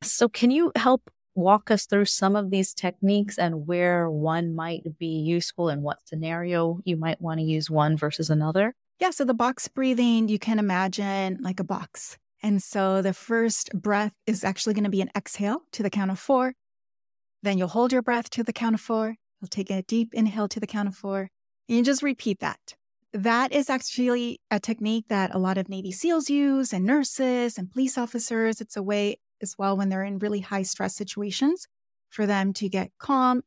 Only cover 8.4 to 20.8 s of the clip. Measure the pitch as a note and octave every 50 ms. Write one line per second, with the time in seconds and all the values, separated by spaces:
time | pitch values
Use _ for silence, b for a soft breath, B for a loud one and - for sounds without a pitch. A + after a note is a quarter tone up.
8.4 | D#3 D#3 D#3+ F#3+ G3+ A3+ B3+ _ _ _ _ - F4+ F#4 E4 - C#4+ B3 B3 A3+
9.4 | A#3 B3 C4 - - - - C4+ C4 C4 B3+ A#3 A#3+ A#3+ A#3 A3+ A3+ G#3+ G#3+ G3
10.4 | - A3 A3 G#3+ G#3 G3+ F#3 F3+ F#3+ F#3+ F#3 - G3+ G3 G3 G3 F#3+ F#3+ F#3+ -
11.4 | - F3+ F#3 F#3 F#3+ D#3+ G3 - F3 - - - - - - - _ _ _ _
12.4 | - G#3+ G3+ G3 - - - G#3+ F#3+ F#3+ F#3+ F#3+ F#3+ G3 F#3 - - - A3+ A3+
13.4 | A3+ A3+ G#3+ - - - - F#3 - G#3 G#3 G3+ G#3+ G#3 - _ _ - A3 F#3+
14.4 | - G3 F#3+ - - A3 G#3 G#3 G#3 G3+ F#3+ F#3+ F#3+ - - G3+ - - - -
15.4 | G3+ G3+ A3+ E4 - _ - - G#3+ G3+ - G#3 G3 F#3+ F#3+ F3+ - - C#4 B3+
16.4 | B3+ B3+ C4 - _ _ _ _ _ _ _ _ _ _ _ _ _ _ _ _
17.4 | - G3+ G3 F#3 F#3 F3 - A3+ A#3+ B3+ C4 B3+ A#3 - B3 A#3+ A#3 - - -
18.4 | A#3 - A3 - A#3+ A3+ A3 G#3+ - - A#3 A3 A3 A3 A3+ - _ _ _ _
19.4 | G3 F#3 - G3+ F#3+ - G3 F#3+ F#3 - A3 A#3 A#3 A3+ - A3+ A3 G#3+ F#3+ A3
20.4 | G#3 G3 - A3+ G#3 - - G#3+